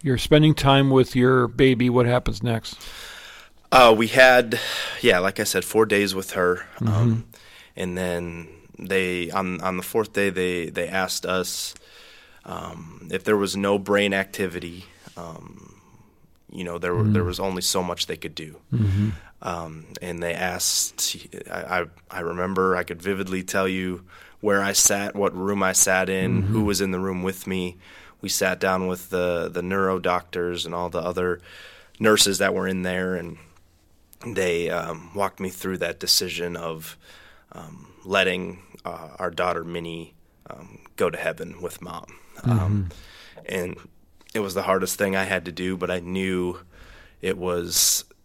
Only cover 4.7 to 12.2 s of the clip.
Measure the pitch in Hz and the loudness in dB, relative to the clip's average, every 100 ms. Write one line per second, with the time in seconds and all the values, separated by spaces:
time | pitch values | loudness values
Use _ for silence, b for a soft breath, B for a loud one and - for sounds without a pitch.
4.7 | B B B 120 92 95 104 104 95 - | B B B 4 4 2 0 0 0 2
5.7 | 110 107 101 101 95 - 95 90 90 - | 4 4 4 2 -2 -4 0 2 2 -4
6.7 | - 117 107 117 113 - b b b b | -4 0 4 4 2 -2 b b b b
7.7 | - 90 90 90 87 87 85 85 - - | -6 -6 -2 -2 -2 -4 -10 -14 -20 -20
8.7 | - 95 95 92 90 82 95 92 90 92 | -14 -2 0 0 -2 -4 -4 -4 -4 -4
9.7 | 92 92 113 107 98 98 92 90 90 80 | -4 -2 -2 -2 0 -2 0 -2 -2 -4
10.7 | 82 82 95 92 - 87 92 90 - - | -6 -4 -2 -2 -4 -2 -2 -2 -6 -10
11.7 | - b b b b | -12 b b b b